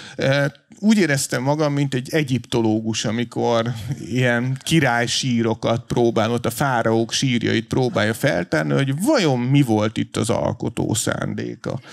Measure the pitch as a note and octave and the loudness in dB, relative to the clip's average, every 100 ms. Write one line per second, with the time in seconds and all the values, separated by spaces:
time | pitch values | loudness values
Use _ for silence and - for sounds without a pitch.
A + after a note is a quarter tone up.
0 | - - B2+ C#3+ C#3+ - _ - G#3 A3 | -14 -4 0 2 0 -4 _ -2 2 4
1 | E3 C#3 - B2+ C3 D3+ D3+ C#3+ C#3+ C3+ | 4 2 0 -2 0 0 2 2 0 -2
2 | B2+ D#3+ C3+ B2 A#2 B2 A2+ G#2+ A2 A2 | -2 -2 0 -2 -2 0 2 0 0 -4
3 | A#2 A2+ A#2+ A#2+ A#2 A#2 A#2 A#2 A#2 - | -2 -2 -4 -2 0 2 0 -4 -6 -8
4 | - B2 B2+ A#2+ B2+ C3+ - E3 C3+ A#2+ | -4 0 2 2 0 -4 0 2 4 2
5 | A#2+ - C3 A#2 A2+ A#2 A#2 A2+ - B2 | 0 -2 0 0 0 0 0 -2 -2 0
6 | A#2 A2+ G#2+ A#2+ A2+ - C#3+ B2 A#2 A2+ | 2 2 0 0 -2 -2 0 0 2 2
7 | A2+ - C#3 A#2+ G#2+ A2 A2+ C3 B2+ G2 | 0 0 0 0 0 -2 0 0 0 0
8 | G#2+ A2+ C#3 E3+ F3 D#3 D#3 C#3 C3+ C#3 | 0 0 0 -2 -2 -2 0 0 0 0
9 | A3 D4+ E3 B2+ A#2+ C#3+ C3 G#2+ G#2+ A2+ | 0 2 2 2 2 4 4 2 0 -2
10 | A2+ - A2 - - - - - - - | -4 -2 0 0 -2 -2 -4 -2 -2 -2
11 | - - G2 G#2+ A#2+ A#2+ - - - | -2 -4 -4 -6 -8 -8 -8 -8 -10